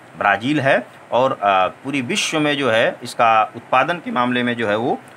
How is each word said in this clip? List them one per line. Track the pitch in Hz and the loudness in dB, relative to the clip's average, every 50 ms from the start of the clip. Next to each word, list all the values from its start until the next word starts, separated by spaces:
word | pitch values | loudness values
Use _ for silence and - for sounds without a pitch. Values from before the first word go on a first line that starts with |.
| - - - 80 | -20 -16 -8 -2
ब्राज़ील | 95 101 98 101 110 131 151 147 | 0 2 2 2 0 -2 -2 0
है | 127 135 156 214 247 - - - - - - | 2 2 2 2 0 -6 -16 -20 -8 -2 0
और, | 117 131 135 - | 2 2 2 0
अ, | - 101 101 98 92 92 90 | 0 0 2 2 4 2 0
पूरी | 82 - - 135 139 143 | -2 -6 -10 -6 -6 -4
विश्व | 123 120 202 208 - - - 156 | -4 -4 -4 -4 -4 -2 -2 -2
में | 151 147 147 | 0 0 -2
जो | 139 139 123 | 0 0 0
है | 110 113 127 170 185 - - | 2 2 2 0 -2 -4 -10
इसका | 120 - - 123 113 113 110 107 - - | -8 -2 0 2 4 4 4 2 0 -2
उत्पादन | 117 - - - 127 135 151 175 175 | -12 -6 0 2 2 2 2 -2 -6
के | - 254 | -6 -6
मामले | 233 123 123 123 123 123 120 | -2 -2 0 0 0 0 -2
में | 123 120 | -2 -2
जो | 117 117 104 | -2 -2 -2
है | 104 | -2
वो | 110 117 139 208 - - - - | -2 -2 -2 -4 -4 -8 -16 -20